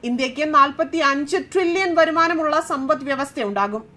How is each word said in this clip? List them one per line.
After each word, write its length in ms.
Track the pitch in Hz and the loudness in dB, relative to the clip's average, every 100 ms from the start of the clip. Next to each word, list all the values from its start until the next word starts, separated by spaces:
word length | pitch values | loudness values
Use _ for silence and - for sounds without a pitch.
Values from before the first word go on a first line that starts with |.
ഇന്ത്യക്ക് 500 | 240 247 262 269 302 | -2 -2 -2 -2 2
നാൽപത്തിയഞ്ച് 800 | 302 285 285 330 330 277 277 285 370 - | 4 2 0 -2 0 0 0 -2 -2 0
ട്രില്യൺ 420 | 381 349 359 381 | 0 0 0 2
വരുമാനമുള്ള 640 | 330 320 320 330 330 311 302 | 2 2 4 2 2 0 0
സമ്പദ് 440 | 320 285 269 302 | -2 -4 -2 -2
വ്യവസ്ഥയുണ്ടാകും. 800 | 277 269 269 - 208 202 202 214 220 | -2 -4 -4 -4 -4 0 -2 -4 -10